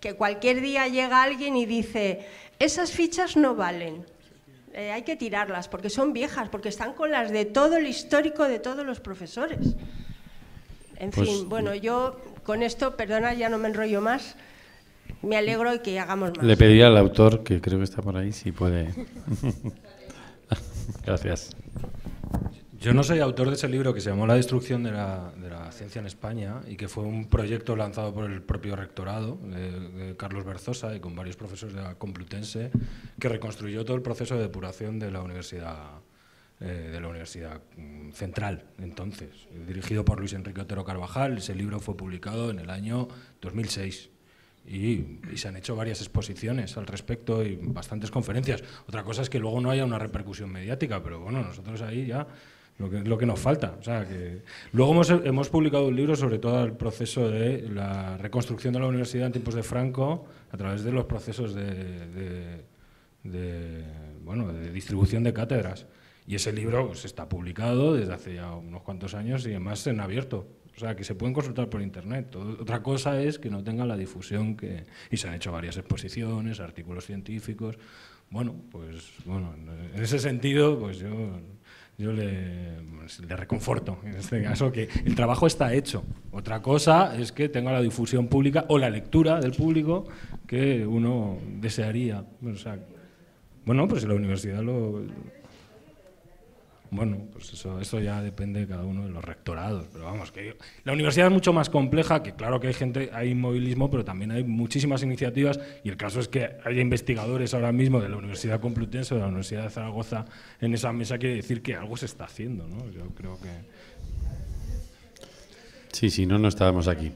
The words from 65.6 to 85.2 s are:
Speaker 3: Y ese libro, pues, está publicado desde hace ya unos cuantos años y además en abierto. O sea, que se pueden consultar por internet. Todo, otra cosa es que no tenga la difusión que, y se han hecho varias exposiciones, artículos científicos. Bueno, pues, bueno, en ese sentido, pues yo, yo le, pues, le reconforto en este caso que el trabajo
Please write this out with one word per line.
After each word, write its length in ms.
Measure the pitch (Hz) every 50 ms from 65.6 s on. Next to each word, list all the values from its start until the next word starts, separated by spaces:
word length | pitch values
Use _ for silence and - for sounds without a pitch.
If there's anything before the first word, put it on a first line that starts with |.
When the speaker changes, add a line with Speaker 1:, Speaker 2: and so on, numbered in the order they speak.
| 101 92 92 - - - - - - - - - _
Speaker 3:
Y 80 | - 95
ese 180 | 101 - 113 107
libro, 360 | 107 107 113 113 123 131 127
pues, 160 | - - -
está 240 | 95 - - 80 -
publicado 640 | - 87 90 90 87 92 110 120 120 123 139 156 160
desde 180 | 135 107 92 90
hace 220 | 85 - 92 90
ya 180 | 87 87 87 85
unos 300 | 87 85 85 85 87 -
cuantos 320 | - 98 90 90 95 98
años 320 | 101 104 117 131 131 120
y 40 | 117
además 360 | 104 95 90 98 107 104 -
en 140 | 147 123 107
abierto. 480 | 101 95 95 123 131 - - 101 92 - - - _ - -
O 40 | -
sea, 160 | 113 113 113
que 80 | 90 98
se 100 | - 110
pueden 180 | 92 113 123 131
consultar 360 | 147 143 131 120 110 123 110
por 120 | - 107
internet. 460 | 101 95 92 92 87 98 120 135 127 - -
Todo, 280 | 92 98 104 110 -
otra 220 | 113 104 113 120 104
cosa 400 | 131 135 135 131 147 143 135 139
es 160 | 151 151 147
que 120 | - 117
no 120 | 101 98 98
tenga 240 | 107 113 117 123
la 100 | 123 113
difusión 600 | 101 95 92 - 90 95 - 101 104 107 110 110
que, 260 | 104 - 98 95 85 85 - - - - - -
y 40 |
se 120 | 104 - 95
han 60 | 85
hecho 180 | 85 - 90 85
varias 240 | 82 82 85 78
exposiciones, 840 | 95 90 - - - - 92 - - 113 110 113 110 110 113 110 98
artículos 480 | 95 85 82 - 85 82 90 90 90
científicos. 720 | - 104 98 92 - 107 110 104 - 110 101 113 110 110 - - - - - - - - - _ _
Bueno, 260 | - 107 123 117 - - - - -
pues, 400 | 85 82 80 80 82 80 - - - -
bueno, 300 | 87 92 95 92 85 80 76 80 80 82 80 85 85 71
en 80 | 101 113
ese 160 | 110 - 143
sentido, 580 | 123 147 131 120 117 139 139 143 147 147 151
pues 220 | 127 110 101 98 92
yo, 100 | 92 101 107 110 110 104 92 87 85 87 98 107 _ - - - - - _
yo 160 | - 104 107 110
le, 600 | 110 107 101 98 95 92 90 87 87 87 85 85 82 82 80 80 78
pues, 220 | 80 82 - -
le 160 | 87 85 -
reconforto 640 | 104 90 - - 117 - - 123 113 - - 95 - -
en 140 | 104 101
este 260 | 95 98 - - 113 104
caso 300 | 104 107 - 139 131 131
que 160 | 117 110 110 - - -
el 100 | - 120
trabajo 320 | 110